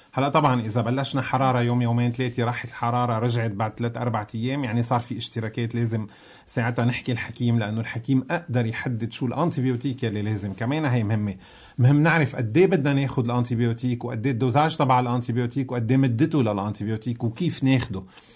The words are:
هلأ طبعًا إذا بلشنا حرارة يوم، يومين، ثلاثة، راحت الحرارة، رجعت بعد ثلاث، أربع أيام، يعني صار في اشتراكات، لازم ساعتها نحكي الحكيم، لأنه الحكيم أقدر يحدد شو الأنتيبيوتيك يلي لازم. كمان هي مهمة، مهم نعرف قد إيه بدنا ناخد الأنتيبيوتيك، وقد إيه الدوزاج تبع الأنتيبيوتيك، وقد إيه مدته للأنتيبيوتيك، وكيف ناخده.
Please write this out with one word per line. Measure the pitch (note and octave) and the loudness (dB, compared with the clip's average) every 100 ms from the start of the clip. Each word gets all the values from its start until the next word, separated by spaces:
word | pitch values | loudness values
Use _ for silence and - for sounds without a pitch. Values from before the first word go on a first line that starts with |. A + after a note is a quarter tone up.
| _ | _
هلأ | B2+ C#3 | -2 0
طبعًا | D#3+ C#3+ B2 | 4 4 2
إذا | A2 A#2 | 0 0
بلشنا | A2+ C3 C3+ C#3 | 0 -2 -2 -4
حرارة | - C3 C3 B2 | -2 2 2 2
يوم، | A#2+ A#2+ | 2 2
يومين، | A#2 A#2+ A#2+ | 2 2 0
ثلاثة، | A#2+ B2+ A#2+ | 0 -2 -2
راحت | A#2 A#2 A#2 | -2 -2 -8
الحرارة، | - A#2 B2 B2 A2 | -6 -2 0 0 0
رجعت | B2 A#2 A2+ | 0 0 -2
بعد | G2+ A2 - | -2 -4 -2
ثلاث، | A#2+ A#2+ | -6 -4
أربع | A#2+ A2 G#2 A2 | -2 -2 -4 -6
أيام، | B2 C#3+ | -4 -2
يعني | A#2+ A#2+ | -2 0
صار | A#2 B2 | 0 0
في | - A2+ | -2 -8
اشتراكات، | - A#2 A2 A#2+ A#2 A#2 | -6 -6 -6 -4 -2 -2
لازم | A2+ A2 G#2 - - - - | -2 -2 -6 -12 -20 -20 -8
ساعتها | B2+ A#2 A#2+ A#2+ | -2 -2 0 0
نحكي | A#2+ - | 0 -4
الحكيم، | A#2+ - - A#2+ A#2 | -6 -6 -2 0 2
لأنه | G#2 A2 | 0 -4
الحكيم | A2+ A#2 C#3 C3 B2 | -6 -6 0 0 0
أقدر | E3 - A#2+ A2 | -4 -2 -2 -2
يحدد | A2+ C3 A2 A2+ | -4 -4 -4 -6
شو | - B2 | -4 -4
الأنتيبيوتيك | C3+ E3+ D3 B2+ A#2+ C#3 A#2+ | 0 -2 0 -2 -2 -4 -4
يلي | A2+ G#2 | -2 -2
لازم. | G#2 G#2 G2+ | -2 -2 -4
كمان | F#2+ A#2 D#3 C#3+ | -4 -2 0 0
هي | B2 | 2
مهمة، | G#2 A2 G#2 F#2 - - - - | 2 0 -2 -6 -12 -20 -8 2
مهم | B2+ D3 | 6 6
نعرف | D#3+ D#3+ C#3+ - | 6 4 2 -2
قد | A2 C#3 | 0 4
إيه | F#3 | 4
بدنا | F3+ C#3+ | 4 2
ناخد | C#3 C#3 C3+ A#2+ | 0 0 0 0
الأنتيبيوتيك، | B2 A#2+ A#2 A#2 A#2 B2+ A#2+ A#2+ | 0 0 0 0 0 -2 -2 -4
وقد | A2+ C3+ | -4 -2
إيه | |
الدوزاج | A#2 C3 C#3 D#3 D#3 | 0 2 4 2 2
تبع | C3+ B2+ | 4 4
الأنتيبيوتيك، | B2 B2 A#2+ A#2 A#2+ C#3 B2+ | 2 0 -2 -2 -2 -2 -4
وقد | B2 A2+ | -2 2
إيه | C3+ | 4
مدته | C3+ A2+ D#3+ D3+ | 4 4 2 2
للأنتيبيوتيك، | A2 G2+ G#2 G2+ G#2 A2 B2 A#2 | 2 0 -2 -4 -4 -4 -4 -4
وكيف | A#2 - E3+ - | -4 -2 -2 0
ناخده. | C3+ C3 A#2 F#2 - - - | 2 2 2 -6 -10 -18 -20